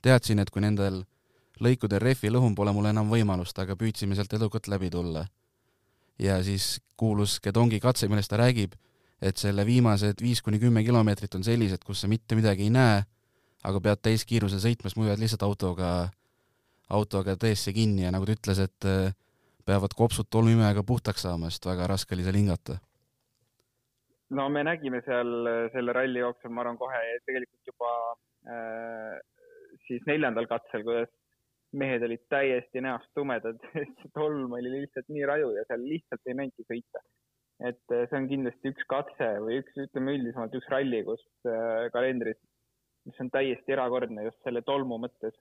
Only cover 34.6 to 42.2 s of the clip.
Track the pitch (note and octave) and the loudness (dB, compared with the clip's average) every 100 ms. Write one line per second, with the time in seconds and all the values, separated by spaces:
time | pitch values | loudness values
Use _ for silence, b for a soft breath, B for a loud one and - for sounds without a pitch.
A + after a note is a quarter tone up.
34.6 | B2 C3+ C#3 - - D3+ C#3 D3 C#3 G#2 | -6 -8 -8 -12 -10 -6 -2 0 -2 -4
35.6 | A2 A#2+ B2+ D#3+ _ B2+ C3 B2+ C3+ - | -4 -6 -6 -8 _ -12 -8 -8 -8 -10
36.6 | A#2 A#2+ - - _ _ _ _ _ _ | -12 -12 -10 -18 _ _ _ _ _ _
37.6 | B2 A#2+ _ A#2+ A#2+ C#3 C3 C#3 B2+ - | -10 -10 _ -2 -2 -4 -4 -2 -4 -6
38.6 | C3+ C3+ - C3+ C#3+ - A#2 G#2 A2 B2+ | -10 -8 -4 -4 -4 -4 -4 -2 -2 -4
39.6 | C3+ - C#3 C#3 C3 C#3+ A#2+ B2 A2 B2+ | -6 -12 -8 -6 -4 -2 -4 -6 -8 -8
40.6 | - C3+ C#3 A#2 G2 A2+ _ _ B2 A2+ | -4 -2 0 -2 -4 -8 _ _ -6 -4
41.6 | A#2 A2+ A#2 A#2+ C3 B2+ | -2 -2 -2 -2 -2 -2